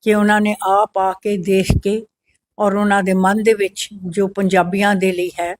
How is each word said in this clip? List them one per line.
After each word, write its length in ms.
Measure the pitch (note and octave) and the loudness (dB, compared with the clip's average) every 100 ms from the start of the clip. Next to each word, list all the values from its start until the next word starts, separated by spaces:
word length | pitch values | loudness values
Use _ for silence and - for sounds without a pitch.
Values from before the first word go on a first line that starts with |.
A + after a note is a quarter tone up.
ਕਿ 120 | - | 2
ਉਹਨਾਂ 260 | G#3+ G#3 G#3 | 2 4 2
ਨੇ 160 | G#3 G#3 | 0 -2
ਆਪ 360 | F#3+ G3 G#3 F#3+ | 0 2 2 0
ਆ 140 | F#3+ | -2
ਕੇ 240 | F#3 G#3+ G3+ | -2 -4 -4
ਦੇਖ 300 | E3+ F#3+ F#3 - | 0 0 2 0
ਕੇ 240 | G3 G#3+ A3 _ _ _ _ - | 0 -4 -8 _ _ _ _ -2
ਔਰ 160 | G#3 | -2
ਉਹਨਾਂ 280 | G3 G#3 G3+ | 0 0 0
ਦੇ 100 | F#3+ | 0
ਮਨ 300 | F#3 F#3 G#3 | 2 2 2
ਦੇ 120 | A3 | 0
ਵਿੱਚ 340 | G#3+ G3 - - G3+ F#3 | 0 -2 -6 -14 -12 -10
ਜੋ 220 | E3+ G3 | -4 -4
ਪੰਜਾਬੀਆਂ 680 | G3 G3 F#3 F3 G3 G3+ | -2 0 2 0 0 0
ਦੇ 180 | G3 F#3+ | 0 -2
ਲਈ 180 | F3+ F3+ - | -2 -6 -6
ਹੈ 160 | E3+ F#3+ | -8 -8